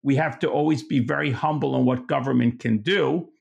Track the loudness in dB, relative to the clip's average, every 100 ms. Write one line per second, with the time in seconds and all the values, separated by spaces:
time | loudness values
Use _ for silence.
0 | 2 0 0 -2 -2 0 0 0 0 -2
1 | 0 -2 -2 -2 -2 0 -2 2 2 0
2 | -2 -4 0 2 2 0 -2 -2 0 0
3 | 2 -2 -6 _